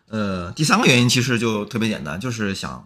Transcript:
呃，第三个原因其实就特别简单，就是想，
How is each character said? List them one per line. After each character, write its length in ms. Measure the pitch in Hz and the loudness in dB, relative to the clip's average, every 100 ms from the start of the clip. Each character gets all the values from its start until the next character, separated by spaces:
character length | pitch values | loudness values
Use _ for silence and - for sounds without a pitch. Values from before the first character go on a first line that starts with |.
| _ | _
呃， 420 | 107 101 92 87 | -6 -4 -4 -6
第 120 | - | -2
三 160 | 156 208 | 2 4
个 60 | 190 | 6
原 140 | 120 | 6
因 80 | 120 | 4
其 140 | 123 | 2
实 160 | 120 117 | 2 0
就 260 | 117 104 | 0 -2
特 140 | 104 110 | -4 -2
别 100 | 110 | -2
简 140 | 98 | -2
单， 140 | 73 85 | -6 -8
就 120 | 123 | -6
是 240 | 113 101 | -4 -4
想， 300 | 92 92 62 | -4 -8 -12